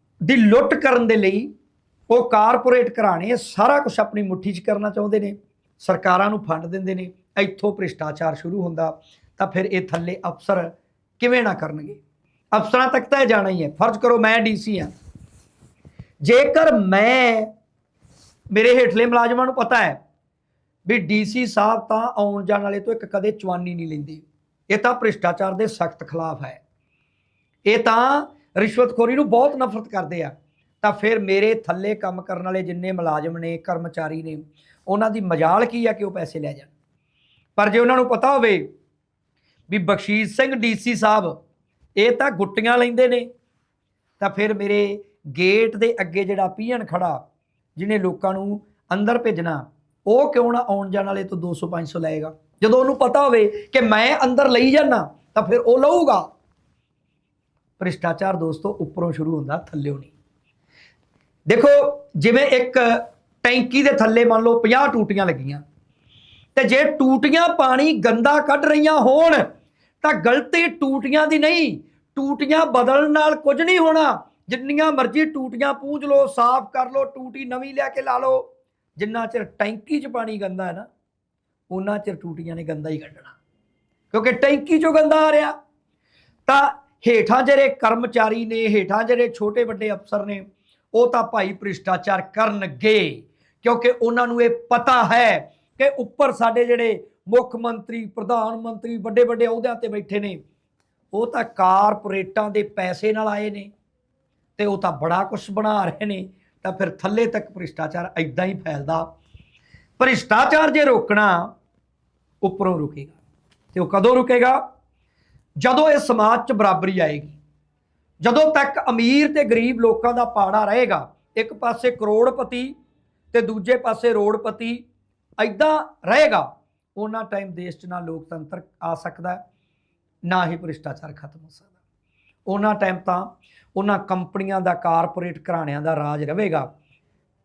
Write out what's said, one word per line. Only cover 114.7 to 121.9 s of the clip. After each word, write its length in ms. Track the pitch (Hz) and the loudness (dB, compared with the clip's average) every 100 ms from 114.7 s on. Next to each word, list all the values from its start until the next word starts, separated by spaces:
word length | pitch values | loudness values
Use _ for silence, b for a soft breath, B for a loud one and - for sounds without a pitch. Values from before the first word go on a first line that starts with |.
| _ _ _ _ _ _ _ _ 147 | _ _ _ _ _ _ _ _ -2
ਜਦੋਂ 320 | 247 254 311 | 2 4 4
ਇਹ 80 | 294 | 4
ਸਮਾਜ 480 | 294 226 214 233 - | 2 2 2 2 0
'ਚ 40 | |
ਬਰਾਬਰੀ 460 | 208 202 185 190 185 | 0 2 2 -2 0
ਆਏਗੀ, 340 | 156 147 - - _ _ _ _ _ _ _ - | -2 -2 -12 -20 _ _ _ _ _ _ _ -4
ਜਦੋਂ 300 | 190 247 311 | 2 4 4
ਤੱਕ 240 | 302 277 - 269 | 4 0 -2 -2
ਅਮੀਰ 420 | 226 233 277 302 | 0 2 4 2
ਤੇ 100 | 294 | 2
ਗਰੀਬ 360 | 226 226 240 233 | 2 2 0 0
ਲੋਕਾਂ 320 | 226 226 240 | 0 2 0
ਦਾ 100 | 240 | 0
ਪਾੜਾ 400 | 233 214 190 214 | -2 0 0 0
ਰਹੇਗਾ, 500 | 208 226 233 165 135 _ _ 220 | 0 0 0 -2 -6 _ _ -8
ਇੱਕ 160 | 220 | -8
ਪਾਸੇ 360 | 220 240 233 247 | -6 -6 -2 -2